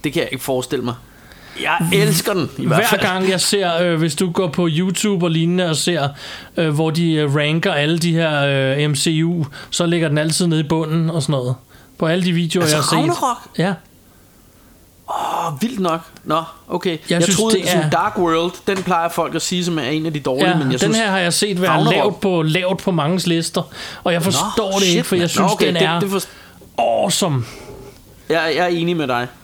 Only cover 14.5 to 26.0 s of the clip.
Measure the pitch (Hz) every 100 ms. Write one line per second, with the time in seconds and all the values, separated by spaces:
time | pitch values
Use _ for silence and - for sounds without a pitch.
14.5 | - - - - - - - - - 165
15.5 | 143 233 233 185 165 - - - 156 165
16.5 | - - 175 185 160 - 170 175 262 220
17.5 | 202 180 175 156 165 202 214 175 160 170
18.5 | - - 190 180 175 170 170 156 160 -
19.5 | 180 175 160 123 156 160 151 135 131 180
20.5 | 175 135 - 202 220 220 190 175 165 208
21.5 | 180 180 160 - 165 175 185 196 175 156
22.5 | 160 185 185 - 170 147 180 175 165 165
23.5 | 185 170 - - - - 170 170 139 196
24.5 | 220 202 196 190 170 170 185 170 - 175
25.5 | 208 - 175 160 170